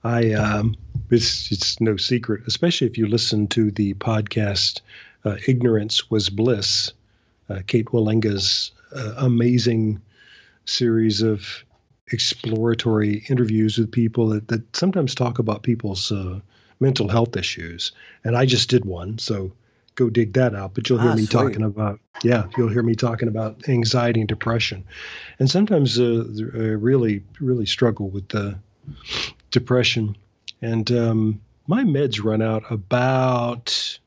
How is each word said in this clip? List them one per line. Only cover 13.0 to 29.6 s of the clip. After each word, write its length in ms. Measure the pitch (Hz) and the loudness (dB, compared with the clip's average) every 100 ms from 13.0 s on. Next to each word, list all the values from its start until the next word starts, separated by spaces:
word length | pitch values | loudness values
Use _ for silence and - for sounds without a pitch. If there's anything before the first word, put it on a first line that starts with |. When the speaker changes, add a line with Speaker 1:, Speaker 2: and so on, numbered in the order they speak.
| 107 107 - | 2 -2 -2
Speaker 1:
interviews 500 | 131 117 110 110 104 | 0 2 2 2 0
with 120 | 110 | 0
people 380 | - 113 117 110 | 2 0 2 0
that, 180 | 107 107 | 0 -2
that 280 | 110 - - | -4 -4 -2
sometimes 380 | 185 190 135 | 0 2 -2
talk 240 | - 120 - | 0 -2 0
about 220 | 110 107 | -2 -2
people's, 480 | - 117 104 92 - | -2 -2 -2 -6 -4
uh, 260 | 101 92 95 - _ _ _ | -4 -6 -8 -14 _ _ _
mental 300 | 135 135 104 | 0 2 0
health 280 | 113 117 - | 2 2 -2
issues. 540 | 85 - 82 85 - _ - - | -6 -8 -12 -8 -10 _ -20 -8
And 140 | 117 120 | -2 2
I 100 | 131 | 2
just 220 | 120 - | 2 2
did 160 | 123 | 2
one, 340 | 98 87 92 110 | 0 -8 -8 -8
so 320 | - 104 92 - _ _ _ - | -6 -4 -6 -12 _ _ _ -2
go 120 | 120 | 0
dig 260 | 107 107 | 2 2
that 200 | 127 127 | 2 2
out. 200 | 101 95 | 0 -8
But 140 | - - | -6 0
you'll 120 | 123 | 2
hear 100 | 120 | 4
Speaker 2:
Ah, 40 | 110 | 2
Speaker 1:
me 60 | |
Speaker 2:
sweet. 60 | 107 | 2
Speaker 1:
talking 300 | 117 131 107 | 2 2 0
about, 340 | 110 101 107 101 _ - | -2 -2 -4 -4 _ -2
yeah, 220 | 117 120 95 - | 2 2 0 0
you'll 120 | 117 | 0
hear 140 | 113 | 2
me 100 | 117 | 0
talking 320 | 113 120 117 120 | 0 -2 -2 -2
about 400 | 107 110 - - | -2 -6 -6 -2
anxiety 520 | 123 113 123 120 117 | 0 2 2 2 0
and 80 | 104 | -2
depression. 560 | 110 - 117 - 95 - - - - - - | -2 -2 -2 -2 -6 -14 -16 -16 -16 -18 0
And 100 | 135 | 2
sometimes, 480 | 180 208 180 131 110 | 4 4 4 4 4
uh, 240 | 120 117 113 107 113 | 2 2 -2 -6 -8
I 40 | 120 | -4
really, 680 | 113 107 113 135 117 101 95 - | -2 0 2 4 2 0 -6 -6
really 260 | 131 127 101 | -2 0 0
struggle 420 | - 123 110 98 | 2 2 2 -6
with 200 | 98 95 | -6 -6
the 280 | 107 101 95 - _ - 143 - - - - _ | -4 -4 -8 -16 _ -18 -18 -10 -8 -8 -12 _
depression. 680 | 123 | -2